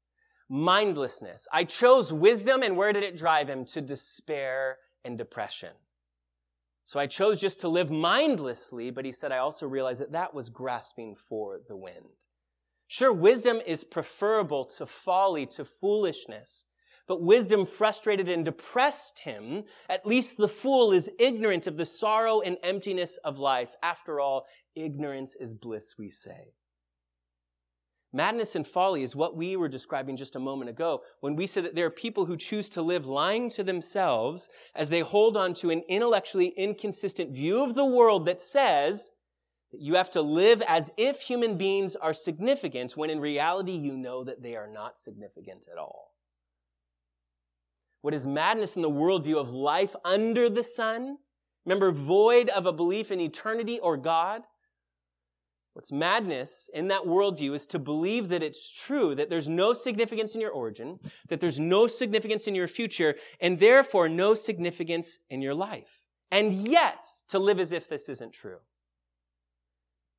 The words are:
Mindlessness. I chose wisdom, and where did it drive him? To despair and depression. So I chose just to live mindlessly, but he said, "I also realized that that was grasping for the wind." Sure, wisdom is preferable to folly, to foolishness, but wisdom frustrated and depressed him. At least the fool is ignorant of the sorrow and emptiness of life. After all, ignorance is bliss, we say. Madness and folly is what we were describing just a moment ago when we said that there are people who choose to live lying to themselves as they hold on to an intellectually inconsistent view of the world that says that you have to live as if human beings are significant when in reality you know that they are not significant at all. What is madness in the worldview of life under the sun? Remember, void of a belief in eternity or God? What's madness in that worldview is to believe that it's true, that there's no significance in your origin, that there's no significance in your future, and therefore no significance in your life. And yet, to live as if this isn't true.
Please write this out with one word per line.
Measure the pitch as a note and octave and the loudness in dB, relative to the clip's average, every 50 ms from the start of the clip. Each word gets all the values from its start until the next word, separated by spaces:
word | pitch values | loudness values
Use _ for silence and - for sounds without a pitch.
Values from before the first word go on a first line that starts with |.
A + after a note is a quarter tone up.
| _ _ _ _ _ _ _ _ _ - | _ _ _ _ _ _ _ _ _ -8
Mindlessness. | C3 C#3 D#3+ F3+ F#3 G3+ G#3+ G3+ F3 C#3+ C3+ B2 - - A2+ F#2 E2+ - - - | -4 0 4 6 6 6 6 4 0 0 -2 -4 -6 -10 -12 -14 -14 -14 -10 -2
I | - E3 F3+ | 0 0 0
chose | - - - A#3+ B3 C4 C4 G3 C3 | 0 0 4 8 10 10 8 8 2
wisdom, | D#3 D3+ E3+ G#3+ A#3+ G#3+ G3 B3 C4+ C4 C4 | 0 6 6 6 6 6 2 2 2 2 2
and | G#3+ F#3 | 0 0
where | F3 G3 G#3+ G#3 | 2 2 2 2
did | G3+ G3+ | 0 0
it | G3 F3 | -4 -6
drive | D#3+ D#3+ E3 D#3 D3+ D3 | -2 0 2 2 2 2
him? | C#3 C#3 C3 B2+ | 0 -6 -8 -8
To | - - D#3+ | -8 -8 -8
despair | C#3+ C3 C#3+ C3+ - - - - - - D3+ C#3+ C3+ C3 C3 C3+ C3+ C3 C3 C3+ _ _ _ _ - | -8 -8 -8 -10 -10 -12 -14 -14 -8 -6 -6 -4 -4 -4 -4 -2 -4 -4 -6 -8 _ _ _ _ -12
and | B2 B2 A2+ | -12 -10 -10
depression. | A#2 - - - G#2 G2 - - - E2+ - _ _ _ _ _ _ _ _ _ _ _ _ _ _ _ _ _ _ _ _ _ _ | -10 -10 -8 -8 -8 -8 -8 -12 -14 -16 -18 _ _ _ _ _ _ _ _ _ _ _ _ _ _ _ _ _ _ _ _ _ _
So | - - C#3+ | -8 -2 -2
I | C#3+ | -2
chose | C3+ - - F#3+ A3 G#3+ E3 | -2 0 2 4 4 4 2
just | F#3+ G3 - - | 0 -4 -4 -2
to | - | -2
live | E3+ D#3+ F3 F3+ C#3+ | 0 2 2 2 0
mindlessly, | D#3 D#3 E3 E3+ G3+ C4 D#4 D#4 C4 E3+ C#3+ B2+ A#2 - - - B2+ A#2+ A#2 B2+ | 0 0 2 2 4 4 4 2 2 0 -2 -6 -8 -8 -12 -14 -10 -10 -8 -8
but | B2 C3 C3 | -8 -8 -8
he | C3 | -8
said, | B2 - - C#3 C3 | -8 -8 -6 -4 -2
"I | B2+ | -2
also | B2+ D3+ D3+ - D#3+ | -2 -2 -4 -6 -8
realized | C#3 C3+ C3+ C3 B2+ B2 A#2+ | -6 -4 -4 -2 -4 -4 -6
that | C#3 C#3+ D3 | -8 -6 -6
that | E3 F#3 - - | -6 -6 -6 -8
was | C#3+ A#2 A#2 | -12 -14 -14
grasping | A2+ A#2+ B2+ C3 B2 A#2 - - - - A2+ A2 G2+ | -14 -10 -8 -8 -8 -8 -10 -12 -16 -14 -14 -14 -16
for | _ _ - A2+ A2 G#2+ G2 G2 F2 - | _ _ -10 -8 -8 -8 -8 -10 -14 -14
the | - G#2 | -16 -18
wind." | F#2+ F#2+ F2+ F2 E2+ E2+ - _ _ _ _ _ _ _ _ _ _ _ _ _ _ _ | -16 -16 -16 -18 -20 -20 -20 _ _ _ _ _ _ _ _ _ _ _ _ _ _ _
Sure, | - - - B3 C4+ | -10 -4 2 2 2
wisdom | G#3+ E3+ E3 G#3 B3+ A#3+ G#3 B3 A#3 A3+ - | 4 6 6 6 6 6 4 2 2 0 -2
is | F3 E3 - - | -4 -6 -6 -6
preferable | - - E3+ D3 - - - G3 G#3 A3 G#3+ G3 C#3+ D3 C#3 B2+ - - | -8 -6 -8 -8 -8 -6 -4 0 0 2 2 0 0 -2 -4 -4 -6 -10
to | - D3+ | -14 -14
folly, | C3 - - - G3 F3+ F#3 G3 G3 F3 D3+ C3+ | -14 -14 -10 -4 0 2 2 4 2 2 -2 -6
to | C3 - - C#3 | -8 -10 -14 -14
foolishness, | - _ - F#3 G3+ G#3 G#3+ G3+ F3 C#3 - - - G#2+ G#2+ A#2 - - - - _ _ _ _ _ _ _ _ | -14 _ -4 -2 0 2 2 0 0 -2 -4 -12 -14 -16 -16 -14 -12 -14 -14 -14 _ _ _ _ _ _ _ _
but | - F#3 E3+ | -6 -4 0
wisdom | E3+ F3 G#3+ B3 A3 F#3 G#3+ G3+ F#3 | 8 8 8 8 8 6 4 4 2
frustrated | - - - G#3+ G#3+ G#3 - - A3 G#3 G3 F#3+ E3+ | 0 -2 0 2 2 2 0 0 0 0 0 0 0
and | F3+ E3 D#3+ | 0 -2 -2
depressed | D#3+ - - - - - B3 C4 D4 C#4 - - - - - | -4 -4 -8 -12 -4 0 2 2 2 2 -2 -8 -10 -10 -12
him. | - D#3 A2+ G2+ G#2+ A#2 D3+ G#3 G#3 - - - - - | -12 -12 -12 -10 -10 -8 -8 -8 -10 -10 -18 -18 -8 -6
At | F#3 F#3+ - | -6 -4 0
least | G#3 A#3 C4 - - - | 2 2 2 2 0 0
the | - G#3 | 0 0
fool | G#3 G#3+ - - C4 C4+ B3+ A#3+ G#3 F#3+ | 0 0 -2 0 4 6 6 6 8 6
is | F3+ - A3 - - | 4 4 2 0 2
ignorant | A#3 C4+ A#3+ G#3+ A3 G#3+ F#3+ E3+ - | 2 2 2 2 0 0 0 0 -2
of | F#3 D3+ | -6 -6
the | D#3 E3 | -6 -6
sorrow | - - - A3 G#3+ G#3+ A3 A3+ A3+ A3 G#3+ | -6 -6 -4 0 2 2 2 2 4 2 2
and | G#3+ F3+ F3+ - - | 2 0 -6 -4 -2
emptiness | F3+ G3 G3+ F#3+ G3+ F#3 F3+ F3 E3+ - | -4 -4 -4 -4 -4 -4 -4 -4 -6 -8
of | - - D3+ C#3 | -8 -8 -8 -6
life. | C3+ C#3 C#3 C3 B2 B2 A#2+ - - - | -2 0 0 0 0 -2 -6 -8 -6 -4
After | E3+ E3+ - - - D#3 C#3+ | -4 -4 -6 -8 -8 -4 -2
all, | C#3 C#3 C3+ C3 - - - - _ _ - | -2 -2 -2 -4 -6 -8 -20 -20 _ _ -14
ignorance | D#3+ D#3+ D#3 C#3 C#3+ D3+ C#3+ C#3 C3+ C3+ C3 - | -10 -8 -8 -8 -6 -8 -8 -8 -8 -10 -12 -12
is | - C3 A2+ A2+ | -14 -14 -14 -14
bliss, | G#2 A#2 A#2 A2 G#2+ - - - | -14 -12 -10 -10 -10 -10 -14 -16
we | - G#2 F#2+ | -14 -16 -16
say. | - - - F#2+ F2+ - - - _ _ _ _ _ _ _ _ _ _ _ _ _ _ _ _ _ _ _ _ _ _ _ _ _ _ _ _ _ _ _ _ - | -14 -16 -16 -16 -18 -20 -20 -20 _ _ _ _ _ _ _ _ _ _ _ _ _ _ _ _ _ _ _ _ _ _ _ _ _ _ _ _ _ _ _ _ -4
Madness | C3 D#3+ G3+ A3 A#3+ A3 G3+ - | -2 0 0 0 -2 -4 -4 -4
and | F#3 - | -6 -6
folly | - - F3+ F#3 G3 F#3 D3 C3 | -4 0 0 2 2 2 -2 -4
is | A#2+ - | -6 -2
what | C#3 D3 E3+ D3 | -2 -2 -2 -2
we | D#3+ E3+ F3+ F#3+ | -6 -6 -4 -4
were | F#3 E3+ | -2 -4
describing | C#3+ C3 B2+ - - D3+ C3+ C3 C3+ C3+ | -4 -6 -8 -10 -8 -8 -6 -6 -6 -8
just | B2+ C3+ - - | -10 -10 -12 -10
a | C3 | -8
moment | C3 C3+ C#3 C3+ B2+ A#2+ | -8 -8 -8 -8 -10 -10
ago | A2+ A#2 E3 E3+ D3 B2 - - _ - | -8 -4 -2 -2 -2 -4 -6 -14 _ -10
when | - C#3 D3+ | -6 -6 -4
we | D#3 F#3+ | -4 -4
said | F#3 - G3 E3+ | -4 -2 -4 -4
that | E3+ D#3 | -4 -2
there | E3 F3 | -2 -2
are | D#3 | -2
people | E3 - - A#3 A3 G#3 F#3 | -2 -4 -10 -6 -2 -2 -2
who | D#3+ F3 | -2 -4
choose | D#3 - - G#3+ G#3 G3+ - | -8 -6 -6 -6 -6 -6 -6
to | - F3+ | -6 -4
live | D#3+ E3 F3+ F3 C#3+ | -2 -2 -2 -2 -2
lying | C3 C3+ C#3+ D#3 F#3 G#3+ A#3 B3 A#3 | -4 -2 -2 0 0 0 -2 -2 -4
to | - - G3 | -6 -6 -4
themselves | F#3+ F#3 F3 D#3 - - G3+ F#3 D#3+ B2+ A2+ A2+ C3+ D#3+ F3+ - - - - - - - | -4 -4 -6 -6 -4 -2 0 2 2 2 2 0 -2 -4 -6 -12 -16 -16 -20 -20 -14 -6
as | - D#3 D3 | -6 -2 0
they | E3 E3+ | 0 0
hold | D#3 - G3 G#3 G#3+ A3+ G#3 | 0 2 4 4 4 6 4
on | G#3+ F#3+ F3+ E3+ | 2 0 0 -2
to | - - E3+ | -2 -2 0
an | D#3+ E3+ E3+ - | 0 0 -2 -2
intellectually | F3+ G#3 A#3 A#3+ A3+ G3 - - - F#3+ F3 F3+ - | 0 2 2 4 2 2 2 0 2 2 2 2 2
inconsistent | - F#3+ G#3 G#3 - - G#3 F#3 - - F#3+ - - E3+ C3+ | -2 -2 -2 -2 -4 -6 -8 -6 -4 -6 -6 -4 -4 -6 -6
view | C3+ C3 C#3+ E3+ G3 A#3+ C#4+ | -6 -4 -2 0 2 2 0
of | B3+ A#3 | 0 2
the | C4+ C#4 | 2 2
world | C4+ B3 B3 A#3 A3+ G#3 F#3 D#3 | 4 6 8 8 8 8 4 2
that | E3+ F3+ - | 0 -2 -2
says | - - - C#4+ C#4 G#3+ E3 C#3+ C#3+ D#3 G3+ G#3 - - _ _ _ _ _ _ _ _ _ _ _ _ | -4 -2 2 4 4 4 4 4 2 2 -2 -4 -8 -14 _ _ _ _ _ _ _ _ _ _ _ _
that | - - | -18 -10
you | C#3+ C#3+ E3+ | -4 2 2
have | F#3 F#3 F3+ | 2 2 2
to | - F3 | 0 0
live | D3+ D3 D3+ E3+ F#3+ A3 A#3 G#3+ A3 | 0 2 2 4 8 6 6 6 4
as | - D#3+ E3 D3+ - - | 2 2 2 0 -2 -2
if | - A3+ C4+ C#4 - | 0 0 0 0 -2
human | - - B3 A#3+ A#3+ A3+ G3+ | -6 -6 -2 -2 -2 -2 -2
beings | E3+ F#3+ G3 G3 G3 G3 F#3 G3 | -2 0 0 0 0 -2 -2 -4
are | - D#3+ D#3+ D#3 | -4 -4 -4 -4
significant | - - F3 D#3 D#3 G3 B3+ C#4 C#4 - D3 B2+ B2 B2+ B2+ - | -4 -4 -6 -6 -2 0 0 0 0 -2 -8 -6 -6 -8 -8 -6
when | D3+ D#3 D#3+ | -6 -4 -4
in | D#3 D3+ | -4 -4
reality | C#3+ D3 D3 C#3+ D3 E3 F3 G3 F#3+ F3+ F#3 | -4 -2 -2 0 0 0 0 -2 -4 -4 -6
you | E3 C#3+ C#3 C3+ | -4 -4 -6 -6
know | C3 B2+ B2 B2+ B2+ B2+ | -6 -8 -8 -8 -8 -10
that | C3 B2 - | -10 -12 -12
they | B2 A#2+ A#2 | -12 -12 -10
are | A2 G#2 | -10 -12
not | G#2+ G#2+ G#2 G#2+ B2 - | -12 -14 -14 -14 -14 -14
significant | - - A#2 G#2 G#2 G#2 F#2+ _ G2+ F#2+ G2 F#2 F2+ - E2 | -16 -20 -20 -18 -18 -20 -20 _ -20 -20 -20 -20 -20 -20 -16
at | F2 | -14
all. | E2 D2+ - - - - _ _ _ _ _ _ _ _ _ _ _ _ _ _ _ _ _ _ _ _ _ _ _ _ _ _ _ _ _ _ _ _ _ _ _ _ _ _ _ | -12 -12 -12 -14 -20 -20 _ _ _ _ _ _ _ _ _ _ _ _ _ _ _ _ _ _ _ _ _ _ _ _ _ _ _ _ _ _ _ _ _ _ _ _ _ _ _
What | - D3 D3+ | -6 -4 -4
is | D3 B2+ | -4 -4
madness | C3+ C#3 D3+ D#3+ F#3+ A3+ A3 G#3 F3+ - | -4 -2 0 2 0 0 0 -2 -4 -4
in | F#3 E3 | -2 -2
the | D3+ | 0
worldview | D3 C#3+ D#3 F3+ F#3+ F3+ C#3 D#3 D#3+ | 0 2 2 2 2 0 0 0 0
of | D3+ C#3 A#2+ | 0 -2 -4
life | B2 C3 C#3 C#3+ D3+ F3+ G3+ G3 - - - | -6 -2 0 0 2 2 0 -2 -4 -8 -2
under | F3 F#3+ G#3 A3 A3+ A3+ A#3+ A#3+ A#3 | 0 0 2 2 2 2 4 2 2
the | G3+ A#3 A#3 | 2 0 -4
sun? | A#3 - - A3+ A3 A3+ A#3 B3+ C4+ C#4 - _ _ _ _ _ _ _ _ - | -4 -6 -4 -4 -2 -2 -4 -6 -10 -12 -14 _ _ _ _ _ _ _ _ -2
Remember, | E3+ F#3 G3+ G3 F#3 | 0 2 4 4 4
void | E3 C#3+ C#3 C#3+ F3+ G3+ G#3+ A3+ A#3+ A#3+ B3 - | 2 0 0 2 4 6 8 8 8 8 6 6
of | G3 G3 F3 | 2 2 2
a | F#3 E3 | 0 0
belief | D3+ E3+ F3 F#3+ A3 G#3+ - | 2 0 0 0 0 -2 -4
in | G3 F3+ | -4 -4
eternity | E3+ D#3 - - - G#3+ A3 A#3 A3+ G#3+ A#3+ A3+ | -4 -4 -6 -6 -6 -4 -4 -4 -4 -4 -4 -2
or | F#3 E3+ D#3+ | 0 0 0
God? | C#3 C3 D#3+ E3 E3 E3+ F#3+ G#3+ A#3 B3 _ _ _ _ _ _ _ _ _ _ _ _ _ _ _ _ _ _ _ _ _ _ _ _ _ - | 0 0 0 0 2 0 0 -4 -8 -10 _ _ _ _ _ _ _ _ _ _ _ _ _ _ _ _ _ _ _ _ _ _ _ _ _ -20
What's | - - - | -20 -14 -8
madness | C#3 C#3+ D#3+ F3 G3+ A#3 G#3+ F#3 D3+ B2+ C3+ C#3+ - - - - - | -4 0 0 2 2 2 0 -2 -4 -6 -6 -10 -12 -14 -14 -12 -8
in | D3+ E3+ | -6 -2
that | F#3+ F#3+ F#3+ - | -2 -2 -2 -2
worldview | F3 E3+ F#3+ G3+ G3+ F3+ D3 D3 C#3 C#3+ | 0 2 2 2 2 0 -2 -4 -4 -4
is | C#3+ - | -6 -8
to | - - | -6 -6
believe | D#3+ C3 C#3 D3+ D#3 E3 F#3+ A3 B3 G#3+ F3 | -6 -4 -4 -4 -2 -2 0 -2 -2 -2 -2
that | F3+ E3+ | -2 -2
it's | D#3+ D3+ D3 - - - | -2 -4 -6 -10 -14 -12
true, | - - - - C#4 D4 A3+ D#3+ C#3 | -12 -12 -8 -4 -2 0 0 0 0
that | C#3 D3+ D3+ | -2 -2 -2
there's | E3+ E3+ C#3+ | -2 -4 -2
no | D3+ E3 E3+ F#3+ A3 A#3+ | -2 0 2 2 2 2
significance | A#3 - B3+ A3 G#3 A#3 A3 A3+ G#3+ A3 G#3 - | 0 -2 -4 -2 -2 -2 -2 -2 -4 -6 -4 -4
in | A3+ | -6
your | A3 G#3+ | -6 -6
origin, | - C#3 A#2+ A2 G#2+ A2+ A2+ C#3+ F3+ - - D3 - - _ | -4 -6 -6 -8 -8 -10 -12 -12 -12 -12 -16 -18 -18 -16 _
that | - E3+ D#3+ | -8 -6 -2
there's | F3+ F3 C3 C#3+ | -2 -2 0 0
no | D#3 E3+ F#3 G3+ A#3 | 0 4 6 6 6
significance | A#3 A#3 - B3+ G#3+ G#3 G#3+ A3 G#3 G#3+ G#3+ - | 4 2 -2 -4 0 0 -2 0 -2 -4 -4 -2
in | G#3+ G3 | -4 -2
your | F#3 F3+ | -2 -2
future, | E3+ - - A#3 G3 - - E3 D3+ C#3+ - - - - - | -4 -4 -6 -6 -4 0 2 2 2 2 0 -8 -20 -10 -2
and | - F3+ F3+ D#3 | 0 0 4 6
therefore | G3 A3+ B3+ C4+ C4+ C4+ - F#3+ E3+ D#3+ | 8 10 10 10 8 6 4 2 4 4
no | D#3+ E3+ F#3+ G#3 A3+ | 2 2 4 4 4
significance | A3 - - G3+ E3+ E3+ F3 E3+ - E3+ E3 E3+ E3+ E3+ - - - _ - | 2 2 -6 -4 -2 -2 -4 -4 -4 -4 -4 -4 -4 -4 -6 -12 -14 _ -10
in | B2 C3 | -8 -6
your | C3+ C3+ C#3+ | -4 -4 -4
life. | E3 F#3+ G#3+ G#3+ - - _ - _ _ _ _ _ _ - | -4 -4 -6 -8 -14 -14 _ -20 _ _ _ _ _ _ 0
And | F#3 G3+ G#3+ G#3+ F#3 F#3+ G3+ | 2 2 2 2 0 -2 0
yet, | A#3+ D#4 E4+ D#4 G3+ - - - - - - _ | 4 6 6 6 4 0 -4 -12 -16 -16 -16 _
to | - - | -2 0
live | G3 F#3+ G3+ G#3 F3+ | 2 4 4 4 2
as | F3+ D#3+ F3 | 2 -2 -4
if | E3 - | -6 -6
this | - D#3 C#3+ - - | -6 -10 -10 -8 -10
isn't | C3+ A#2 A#2+ A2 - | -12 -12 -12 -16 -16
true. | - - G#2 F2+ - _ _ _ _ _ _ _ _ _ _ _ _ _ _ _ _ _ _ _ _ _ _ _ _ _ _ _ _ _ _ _ | -16 -16 -16 -16 -18 _ _ _ _ _ _ _ _ _ _ _ _ _ _ _ _ _ _ _ _ _ _ _ _ _ _ _ _ _ _ _